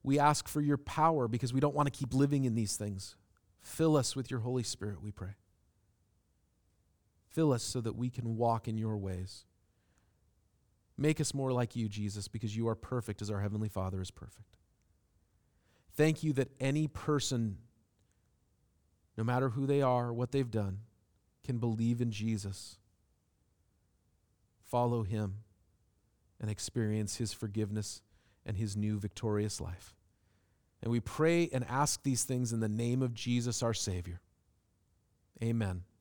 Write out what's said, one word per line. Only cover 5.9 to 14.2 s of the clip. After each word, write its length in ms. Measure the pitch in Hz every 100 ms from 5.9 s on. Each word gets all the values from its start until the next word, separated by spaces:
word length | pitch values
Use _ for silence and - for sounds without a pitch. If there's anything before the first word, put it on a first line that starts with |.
| _ _ _ _ _ _ _ _ _ _ _ _ _ _
Fill 240 | - 156
us 120 | 120
so 160 | - 131
that 160 | 113 -
we 120 | 123
can 280 | 123 113 113
walk 320 | 120 113 -
in 100 | 110
your 180 | 110 107
ways. 500 | 95 92 92 - _ _ _ _ _ _ _ _ _ _ _ _ _ _ _ -
Make 240 | 147 156
us 140 | 147
more 180 | 139 135
like 220 | 123 120
you, 140 | 120 110
Jesus, 400 | 101 104 104 101
because 280 | 110 110 107
you 120 | 113
are 80 | 110
perfect 440 | - 127 110 104
as 80 | 104
our 100 | 101
Heavenly 280 | 101 107 107
Father 320 | 98 92 95
is 120 | 92
perfect. 440 | -